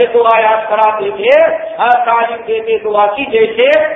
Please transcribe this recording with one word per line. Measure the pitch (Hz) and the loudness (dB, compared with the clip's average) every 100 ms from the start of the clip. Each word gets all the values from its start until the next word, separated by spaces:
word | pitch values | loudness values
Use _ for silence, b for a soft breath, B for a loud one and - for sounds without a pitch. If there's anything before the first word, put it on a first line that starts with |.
یہ | 240 | 2
دعا | 240 226 226 | 2 2 2
یاد | 220 220 220 | 2 0 0
کراتے | 214 214 214 202 | 0 0 0 -4
تھے، | 202 220 294 320 - - - 226 247 233 | -4 2 4 4 0 -6 -4 0 2 2
تعلیم | 233 226 226 220 | 0 -2 -4 -6
دیتے | 220 226 220 | -4 -2 -2
دعا | 214 208 202 | -2 0 0
کی | 208 | -2
جیسے | 277 226 220 - 262 311 302 | -2 0 0 0 0 2 0